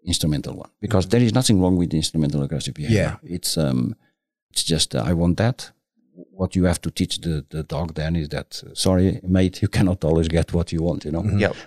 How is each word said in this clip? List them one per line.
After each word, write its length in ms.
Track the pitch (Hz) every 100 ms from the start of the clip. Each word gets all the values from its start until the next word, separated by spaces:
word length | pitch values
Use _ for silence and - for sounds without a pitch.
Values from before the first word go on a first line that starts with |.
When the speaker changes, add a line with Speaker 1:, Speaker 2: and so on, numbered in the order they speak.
| 85
Speaker 1:
instrumental 500 | 85 80 73 - -
one, 140 | - -
because 240 | 104 95 92
Speaker 2:
Mm-hmm. 60 |
Speaker 1:
there 100 | 117
is 120 | 120
nothing 280 | 123 123 101
wrong 160 | 92 90
with 160 | 87
instrumental 500 | 80 78 82 73 73
aggressive 300 | 69 71 -
behavior. 440 | - 73 107 80 -
Speaker 2:
Yeah. 120 | - 87
Speaker 1:
It's, 220 | - 85
um, 380 | 73 64 60 113 _ _ _ _ _
it's 120 | -
just, 300 | - 78 - 64
uh, 80 | 60
"I 80 |
want 240 | 85 85 87
that." 340 | 113 - - _ _ _ _ 90 -
What 240 | - 92 95
you 100 | 90
have 140 | 85
to 100 | 82
teach 300 | - 90 -
the, 220 | 85 76 71
the 140 | 78
dog 320 | 76 73 85 80
then 200 | 78 85
is 140 | 73
that, 320 | 73 - - -
uh, 80 | -
"Sorry, 440 | 92 92 95 -
mate, 380 | 92 92 92 -
you 60 | 104
cannot 340 | - 92 90
always 240 | 76 82 82
get 260 | 82 80
what 180 | 87 85
you 120 | 82
want," 220 | 85 - 76
you 60 |
know? 100 | 80
Speaker 2:
Mm-hmm. 160 | 98 101
Speaker 3:
Yep. 160 | 98 -